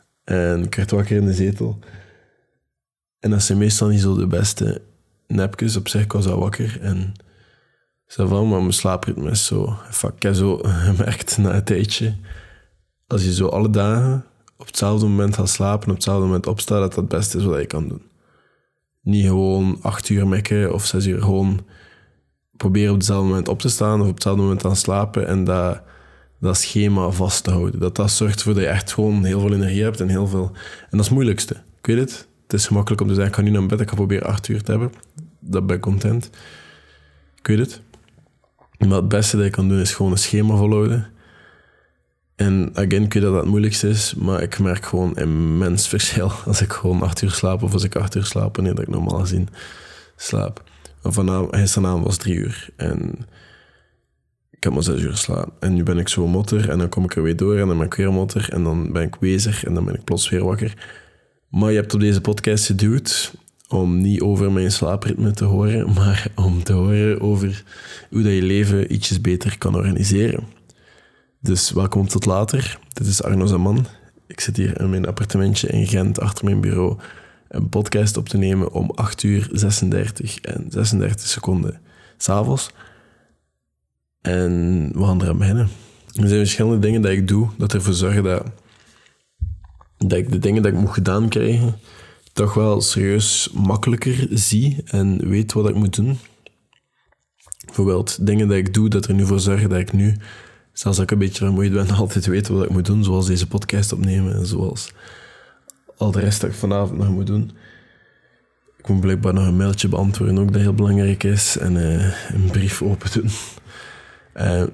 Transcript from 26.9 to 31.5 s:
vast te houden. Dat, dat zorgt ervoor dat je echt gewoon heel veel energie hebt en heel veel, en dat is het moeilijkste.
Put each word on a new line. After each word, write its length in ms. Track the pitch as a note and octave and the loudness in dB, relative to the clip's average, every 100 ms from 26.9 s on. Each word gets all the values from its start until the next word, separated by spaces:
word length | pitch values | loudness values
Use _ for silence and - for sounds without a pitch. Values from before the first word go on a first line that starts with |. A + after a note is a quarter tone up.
| G2 F2+ | 2 0
vast 340 | F2+ F#2 - | 0 0 -2
te 80 | - | 0
houden. 280 | F2+ F#2 G2 | 0 0 -2
Dat, 160 | F2+ - | -4 0
dat 160 | G#2 | 0
zorgt 260 | - G#2+ G#2 | 0 0 0
ervoor 160 | G#2+ | 0
dat 100 | G2+ | 0
je 60 | E2 | 0
echt 240 | F#2+ G2+ | -2 -4
gewoon 300 | - G#2+ G#2 | -2 0 2
heel 160 | F#2 G2 | 0 0
veel 140 | G2+ | 0
energie 300 | G2+ F#2+ G2 | 0 0 0
hebt 160 | A2 G#2+ | -2 -2
en 100 | F#2 | -2
heel 180 | F#2 G2 | 0 0
veel, 240 | F#2+ F#2 - - - | -2 -4 -8 -18 -20
en 60 | - | -4
dat 100 | G#2 | 0
is 60 | G#2 | 2
het 80 | |
moeilijkste. 400 | C3+ A#2+ - - | 2 2 0 -4